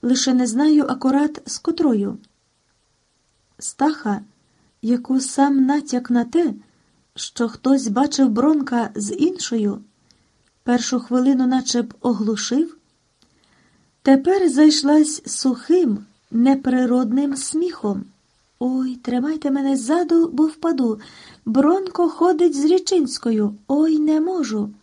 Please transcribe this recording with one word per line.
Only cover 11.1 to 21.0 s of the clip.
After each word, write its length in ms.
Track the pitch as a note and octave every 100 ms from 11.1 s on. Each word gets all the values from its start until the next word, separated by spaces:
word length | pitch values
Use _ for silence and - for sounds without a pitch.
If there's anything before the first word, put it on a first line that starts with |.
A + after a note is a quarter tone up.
| B3 B3+ C4 B3+
наче 340 | C4 B3+ A#3+
б 120 | A#3+ -
оглушив, 760 | B3 G#3 G#3 G#3+ - B3+ E4 - _ _ _ _ _ _ _ _ _ _ _ _
тепер 480 | - C4+ C4+ G4 F4+
зайшлась 720 | B3+ D4+ D4+ C4+ D4+ D4+ - -
сухим, 800 | - C4+ B3 - F4 D#4+ G#3 - _ _
неприродним 1040 | A3+ B3 C#4 C4+ B3+ B3+ B3 A#3+ B3 C#4+ C#4
сміхом. 680 | - D#4 F4 D#4+ G#3 G3 - _ _ _ _ _
«Ой, 360 | B3 C4 C4 B3
тримайте 560 | - B3 C#4 D#4 C#4+
мене 260 | C#4 C4+ C4+
ззаду, 520 | A3+ E4 F4 E4+ E4
бо 120 | B3 D#4
впаду. 520 | - E4 C#4 A#3+ G#3+